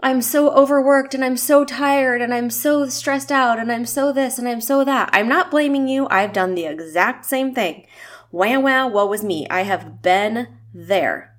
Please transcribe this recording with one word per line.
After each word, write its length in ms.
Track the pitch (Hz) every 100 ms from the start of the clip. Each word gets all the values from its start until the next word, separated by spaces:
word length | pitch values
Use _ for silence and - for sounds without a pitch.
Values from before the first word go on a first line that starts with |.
I'm 200 | 262 262
so 280 | 240 294 294
overworked 680 | - 277 285 269 277 269 262
and 80 |
I'm 140 | 262 247
so 260 | - 285 277
tired 560 | 247 285 277 262 240
and 120 | 240
I'm 160 | 240 240
so 380 | 233 294 294 277
stressed 420 | - - 277 269
out 260 | 277 247 226
and 120 | 226
I'm 140 | 233 233
so 260 | 277 277
this 260 | 269 262 254
and 100 | 247
I'm 140 | 233
so 220 | 226 277
that." 260 | 277 262 -
I'm 160 | 196 226
not 200 | 311 349
blaming 380 | 302 294 277 262
you. 200 | 269 269
I've 220 | 190 202
done 200 | 202 185
the 120 | 180 160
exact 600 | 156 165 165 202 254 -
same 300 | 262 269 254
thing. 320 | 180 - - - - - -
Wah, 280 | 170 202 269
wah, 280 | 269 262 262
woe 260 | 202 202
is 100 | 208
me. 240 | 208 160 -
I 120 | 185
have 400 | 196 185 - -
been 580 | 180 190 208 226 247 - -
there. 600 | 175 170 190 131 76 -